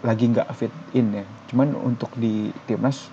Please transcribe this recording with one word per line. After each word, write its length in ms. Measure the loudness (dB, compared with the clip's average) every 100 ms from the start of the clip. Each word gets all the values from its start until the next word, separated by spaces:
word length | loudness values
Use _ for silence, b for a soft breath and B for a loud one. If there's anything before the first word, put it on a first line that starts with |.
lagi 240 | 2 4 4
nggak 240 | 4 0 -2
fit 160 | -4 -6 -2
in 240 | 2 2 0
ya. 100 | -6 -16 -2
Cuman 240 | 2 2
untuk 400 | 2 -2 -2 -4 -2
di 320 | 0 0 -2 -6 -4
timnas 400 | 0 0 0 -8